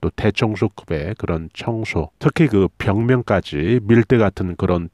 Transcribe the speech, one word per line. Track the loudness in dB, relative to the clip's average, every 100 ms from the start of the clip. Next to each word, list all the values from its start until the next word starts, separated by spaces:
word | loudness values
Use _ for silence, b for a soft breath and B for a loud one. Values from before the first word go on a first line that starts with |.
또 | -6
대청소급의 | -2 -2 0 -2 -2 -4 -4 -8 -6 -6 -6
그런 | -4 -4 -6
청소, | -10 -6 -6 -4 -4 -4 _
특히 | 0 2 2
그 | 4 2 0
벽면까지 | -2 0 2 0 2 -2 -2 -4 0 0
밀대 | 4 4 4 4
같은 | 2 0 -6 -2
그런 | 0 0 -2